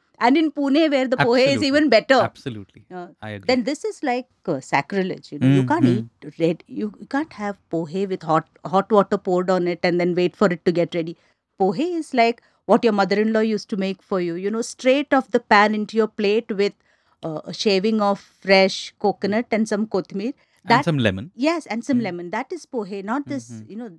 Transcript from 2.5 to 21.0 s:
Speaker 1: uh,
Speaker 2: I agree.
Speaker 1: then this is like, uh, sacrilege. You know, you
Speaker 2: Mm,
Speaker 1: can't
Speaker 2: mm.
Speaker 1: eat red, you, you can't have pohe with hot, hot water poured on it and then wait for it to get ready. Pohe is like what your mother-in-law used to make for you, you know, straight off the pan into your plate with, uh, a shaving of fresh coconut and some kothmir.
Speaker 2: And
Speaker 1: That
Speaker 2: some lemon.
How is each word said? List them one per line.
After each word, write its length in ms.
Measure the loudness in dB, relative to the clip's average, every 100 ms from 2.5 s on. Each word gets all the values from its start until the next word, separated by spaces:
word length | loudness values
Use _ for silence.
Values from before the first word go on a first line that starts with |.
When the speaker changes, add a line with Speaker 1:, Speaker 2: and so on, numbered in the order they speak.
| -12 -14 -20 -18
Speaker 1:
uh, 140 | -16 -16 -16
Speaker 2:
I 100 | -14
agree. 160 | -8 -2
Speaker 1:
then 160 | -2
this 200 | -2 -4
is 180 | -6 -6
like, 240 | -4 -4 -6 _ -6
uh, 140 | -6
sacrilege. 720 | -2 -2 -2 -4 -4 -8 -12
You 60 | -2
know, 80 | 2
you 140 | 2
Speaker 2:
Mm, 60 | 2
Speaker 1:
can't 160 | 2
Speaker 2:
mm. 240 | 2 2 -4 _
Speaker 1:
eat 140 | -16 -4
red, 260 | -2 -2 -8
you, 260 | -10 -10 -10
you 80 | -8
can't 260 | -6 -6
have 240 | -8 -10 -10 -8
pohe 380 | -6 -6 -6 -6
with 140 | -6
hot, 260 | -2 -2 -2 _
hot 260 | -4 -2 2
water 280 | 2 2 0
poured 320 | -2 -2 0
on 160 | 0 -2
it 120 | -2
and 180 | 0 0
then 140 | 0
wait 200 | 0 -2 2
for 100 | 0
it 160 | 2
to 80 | -2
get 220 | 0 -2
ready. 220 | -4 -8 -10 _ _ _ -2
Pohe 380 | -2 0 -4 -4
is 160 | -4
like 280 | 2 2 0 _ _ 0
what 160 | 2
your 80 | 2
mother-in-law 480 | 2 0 0 0 0
used 280 | 0 -4 -6
to 60 | -6
make 260 | -4 -6
for 180 | -6 -4
you, 140 | -4
you 160 | -4 -6
know, 120 | -6
straight 500 | -8 -2 2 2 2
off 180 | 0 0
the 100 | -2
pan 340 | 4 6 6
into 220 | 2 -4 -2
your 120 | -2
plate 420 | 0 0 0 -2
with, 220 | -2 -2 -4 _ _ _ _
uh, 180 | -10 -10
a 80 | -10
shaving 460 | -4 0 2 2 0
of 180 | 0 -2
fresh 760 | -6 _ 2 4 4 0 -12 -4
coconut 480 | -2 0 -2 -2 -2
and 180 | -2 -2
some 180 | -2 -2
kothmir. 460 | -4 -4 -6 -8 -8 _ _
Speaker 2:
And 60 | 0
Speaker 1:
That 140 | 2
Speaker 2:
some 140 | 2
lemon. 320 | 0